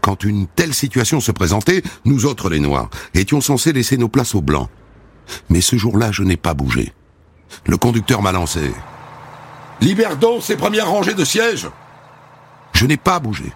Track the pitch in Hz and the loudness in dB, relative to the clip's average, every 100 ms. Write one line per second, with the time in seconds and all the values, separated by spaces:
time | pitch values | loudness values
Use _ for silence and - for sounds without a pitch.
0 | - 98 104 104 95 - 170 139 139 - | 0 0 -2 -2 -2 -2 -2 -2 -2 0
1 | 113 156 120 107 90 101 107 185 - - | 0 0 0 0 0 2 2 0 0 -4
2 | - 139 131 127 98 78 71 71 57 - | 0 2 0 -2 -2 0 2 0 -4 -10
3 | - 85 98 147 131 135 165 143 117 131 | -4 -2 2 0 2 2 2 0 0 2
4 | 117 135 123 107 69 73 60 - - - | 2 0 0 0 0 0 -2 -10 -20 -20
5 | - - - - - 82 92 123 107 104 | -20 -20 -16 -16 0 2 4 2 2 2
6 | 113 101 95 85 - 73 67 64 57 - | 0 0 0 0 0 -2 -2 -2 -2 -8
7 | _ _ _ _ _ - - 90 117 117 | _ _ _ _ _ -8 -2 0 2 0
8 | 101 117 101 92 82 85 71 - - - | 0 0 2 0 -2 -2 -4 -6 -12 -20
9 | - - - - - - - - 151 196 | -20 -20 -20 -20 -20 -20 -20 0 2 2
10 | 220 147 226 233 - 190 202 214 208 208 | 0 2 2 2 -2 -2 0 0 0 0
11 | 190 202 147 214 233 180 87 - - - | 0 0 0 2 0 0 -6 -14 -20 -20
12 | - - - - - - - - 127 151 | -20 -20 -20 -20 -20 -20 -4 0 2 2
13 | - 180 127 104 - | 2 0 -2 -6 -10